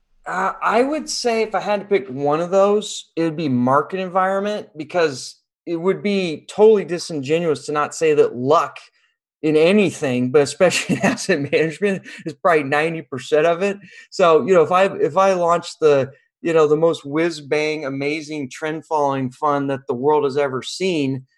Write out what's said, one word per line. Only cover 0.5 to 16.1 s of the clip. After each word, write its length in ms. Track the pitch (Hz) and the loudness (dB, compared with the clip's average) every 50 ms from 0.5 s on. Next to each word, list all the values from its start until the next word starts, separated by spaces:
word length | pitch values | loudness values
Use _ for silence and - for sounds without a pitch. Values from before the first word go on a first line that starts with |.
| - - | -4 -4
I 200 | 156 175 196 233 262 | -2 0 2 2 2
would 260 | 277 302 311 302 - | 0 -2 -6 -6 -8
say 320 | - - - 240 226 226 | -8 -4 -4 -2 -2 -2
if 120 | 220 220 - | -2 -2 -4
I 60 | 185 | -4
had 200 | 165 196 208 202 | -2 -2 -4 -4
to 60 | 202 | -2
pick 220 | - 202 190 - - | -2 -2 -2 -2 -4
one 320 | 127 139 143 143 147 160 | -6 -4 -2 0 0 0
of 100 | 175 175 | 0 0
those, 600 | 185 196 196 202 202 208 202 - - - - _ _ | 2 4 4 4 2 0 -2 -6 -10 -14 -16 _ _
it 100 | 160 165 | -2 -2
would 120 | 165 156 | -2 -2
be 140 | 151 165 139 | -2 -2 0
market 500 | 127 123 123 127 135 147 151 151 190 185 | 0 2 2 4 4 2 2 0 -4 -6
environment, 680 | 190 180 170 190 185 190 196 196 202 208 208 202 - - - | -6 -4 -2 -2 0 0 0 -2 -4 -4 -6 -6 -10 -12 -14
because 640 | 151 151 - - 180 165 151 135 131 - - - _ _ _ _ _ _ | -14 -10 -4 -2 0 0 0 -2 -6 -12 -16 -18 _ _ _ _ _ _
it 100 | - 170 | -8 -6
would 260 | 165 170 190 185 151 | -4 -2 -2 -2 -2
be 440 | 143 202 202 196 185 170 151 - - - | -2 -2 -2 0 -2 -2 -6 -8 -12 -6
totally 380 | - - 214 220 220 196 175 | 2 4 6 6 6 4 2
disingenuous 800 | 151 175 160 - - 170 147 131 131 156 170 175 165 143 131 - | -2 -6 -8 -6 -6 -8 -6 -2 -2 0 0 0 0 -2 -2 -4
to 60 | - | -4
not 220 | 147 151 143 - - | -4 -2 -4 -4 -2
say 200 | - 165 160 147 | 0 2 4 4
that 220 | 143 139 - - | 4 4 2 0
luck 420 | 120 127 135 151 170 147 - - - - _ _ _ _ _ _ _ _ _ _ _ | -2 0 2 4 2 2 0 -6 -14 -20 _ _ _ _ _ _ _ _ _ _ _
in 140 | - 156 151 | -2 2 2
anything, 760 | 151 160 170 202 214 202 160 - - 151 135 123 123 127 127 | 4 4 4 4 4 4 2 0 -2 -2 -2 0 0 0 2
but 100 | 127 151 | 4 2
especially 540 | 143 135 - - 190 175 - - - - 160 | 2 2 2 2 2 2 2 0 -2 -2 -2
<laughs> 80 | 131 | 0
in 0 | |
asset 480 | - - 254 - - - 185 143 139 - | 0 0 -2 -2 -2 -2 -2 -2 -2 0
management, 560 | - 127 156 160 151 - 196 202 196 170 - - - - 170 | 0 0 0 0 -2 -4 -2 -2 -2 -4 -8 -14 -18 -14 -12
is 100 | 165 143 | -12 -8
probably 280 | - - 190 170 156 | -2 2 2 2 2
ninety 400 | 143 135 147 147 156 165 165 160 | 2 0 0 0 0 -2 -4 -6
percent 420 | 143 _ 143 127 - - 151 151 156 | -10 _ -12 -12 -4 -2 0 2 2
of 160 | 170 170 165 | 2 2 0
it. 160 | 196 202 196 202 - - - - - _ | -2 -4 -4 -6 -12 -20 -20 -20 -20 _
So, 360 | - - 185 165 160 151 123 | -2 2 4 6 6 4 4
you 80 | 185 190 | 4 4
know, 80 | 175 | 4
if 80 | 156 - | 4 4
I, 140 | 180 185 196 | 4 4 2
if 320 | 190 - - 143 160 139 | 2 2 0 -2 0 2
I 160 | 185 190 196 | 2 2 4
launched 480 | 190 180 175 170 170 175 175 - - - | 2 2 2 2 0 0 -2 -6 -4 0
the, 320 | 160 151 143 135 127 131 | 4 4 4 4 2 -2